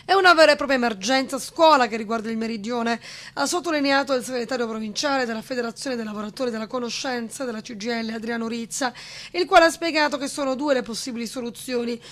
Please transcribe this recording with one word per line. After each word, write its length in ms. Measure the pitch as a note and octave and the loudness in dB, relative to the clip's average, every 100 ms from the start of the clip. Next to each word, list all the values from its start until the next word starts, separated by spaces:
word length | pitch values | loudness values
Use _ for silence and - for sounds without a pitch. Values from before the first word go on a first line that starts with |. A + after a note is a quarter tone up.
| - | 2
È 60 | |
una 220 | F#4+ F#4 | 6 8
vera 180 | E4 D4+ | 8 8
e 40 | D4 | 6
propria 180 | C#4+ C4+ | 2 0
emergenza 640 | A#3+ G3 G3 C4 C4 C4+ | 0 -2 0 0 0 -6
scuola 480 | - - D#4+ D4 A#3+ | -4 4 8 8 4
che 80 | A3 | -2
riguarda 340 | G#3+ A3+ G#3+ | -4 -4 -4
il 60 | A3+ | -4
meridione, 640 | A3+ A3+ G#3 A#3+ A#3 A#3 - - - - | -4 -6 -4 -2 -2 -2 -6 -18 -10 -4
ha 100 | C#4 | -2
sottolineato 680 | F4 E4+ D4+ C#4 C#4 C#4 | -2 -2 0 2 2 2
il 80 | C4 | -2
segretario 460 | A#3 B3+ A#3 C4 A3+ | -2 -6 -4 -4 -4
provinciale 580 | A3 A3 G3+ D4 C4+ A#3+ | -6 -6 -4 0 0 -2
della 160 | A3+ | -4
Federazione 540 | - B3+ A#3 - C#4 B3 | -6 -4 -4 -6 -6 -6
dei 80 | |
Lavoratori 480 | G#3+ G#3 G#3+ - B3+ | -6 -8 -8 -4 -4
della 160 | A3 A3 | -4 -6
Conoscenza 800 | B3+ A#3 - C#4 B3 A3+ - B3+ | -6 -6 -6 -4 -4 -6 -8 -8
della 160 | A3 | -8
C 160 | A3 A3 | -10 -8
G 60 | A3+ | -4
I 180 | A#3 | -4
L, 60 | A3+ | -4
Adriano 400 | A3+ A3+ A#3 A3+ | -6 -6 -4 -4
Rizza, 420 | A#3 A#3 - B3+ B3 - - - | -6 -6 -4 -4 -4 -14 -16 -6
il 140 | F4 F4+ | -2 6
quale 180 | F#4 | 8
ha 60 | E4 | 8
spiegato 480 | - E4+ D#4 D4 C#4+ | 4 0 2 0 0
che 100 | C4+ | -4
sono 280 | - C4+ B3+ | -4 -2 0
due 180 | D4 | 0
le 80 | C4 | 0
possibili 440 | G#3 A3 - A#3 A3+ | 0 -8 -8 -8 -8
soluzioni. 720 | G#3 G3 - - B3 A#3 A#3 - | -6 -8 -8 -6 -4 -4 -6 -10